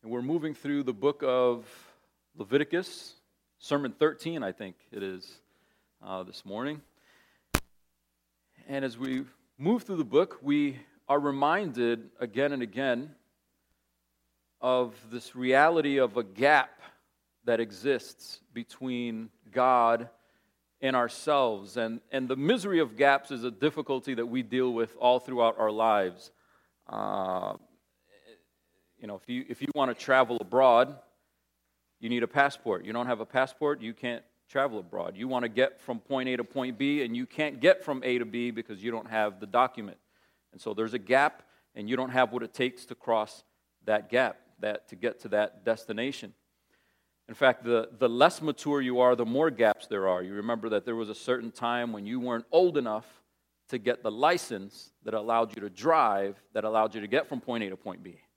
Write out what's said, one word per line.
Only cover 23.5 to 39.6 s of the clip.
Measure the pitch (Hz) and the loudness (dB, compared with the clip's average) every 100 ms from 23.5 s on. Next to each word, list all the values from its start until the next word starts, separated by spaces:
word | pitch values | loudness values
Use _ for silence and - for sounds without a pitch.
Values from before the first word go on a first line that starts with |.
difficulty | 107 147 151 139 135 131 | 0 -2 -2 -4 -4 -4
that | 120 117 | -4 -2
we | 123 | -4
deal | 113 123 127 | -2 0 0
with | 117 113 - | 0 -4 2
all | 123 127 | 4 4
throughout | 123 127 113 113 | 2 2 2 4
our | 110 | -2
lives. | 107 113 104 92 90 - _ _ _ _ _ - | 2 4 4 2 -4 -20 _ _ _ _ _ -12
Uh, | - 104 101 95 92 90 - _ _ _ _ _ 101 73 104 82 _ _ _ _ _ | -8 -4 -4 -2 -4 -4 -8 _ _ _ _ _ _ _ -20 _ _ _ _ _ _
you | 107 | -12
know, | |
if | 98 - | -12 -8
you, | 123 135 | -8 -6
if | 120 | -8
you | 139 | -6
want | 147 131 117 | -2 -2 -2
to | |
travel | - 131 123 120 | 2 4 4 2
abroad, | 92 123 131 117 131 139 - _ _ _ _ _ _ _ _ _ | 0 6 8 8 6 0 -20 _ _ _ _ _ _ _ _ _
you | 117 | -4
need | 120 | -2
a | 107 | 0
passport. | 143 139 - 120 92 | 2 2 2 -4 -4
You | 90 | -4
don't | 117 123 | -6 -2
have | 113 | -4
a | |
passport, | 110 131 131 - 147 147 | -2 0 0 0 -2 -2
you | 113 | -6
can't | 113 123 120 _ _ _ | -8 -8 -8 _ _ _
travel | 139 139 107 | -2 -2 -4
abroad. | 87 90 87 95 | -8 -8 -8 -8
You | 127 | -6
want | 127 | -4
to | 120 | -2
get | 110 127 - | 0 0 0
from | - 117 | -10 -10
point | _ 135 131 | _ -6 -4
A | 123 | -4
to | |
point | 120 139 127 113 | -6 -6 -6 -2
B, | 139 147 | -2 0
and | 123 120 | -2 -4
you | |
can't | 127 - 151 127 | -8 -4 -6 2
get | 147 190 | 4 4
from | - 135 | 0 -6
A | 127 123 | -2 -2
to | 117 | -2
B | 120 120 | -4 -6
because | 113 110 101 | -6 -10 -10
you | 110 | -8
don't | 113 107 | -8 -6
have | 110 107 95 | -2 -2 -4
the | 104 | -2
document. | 120 | 0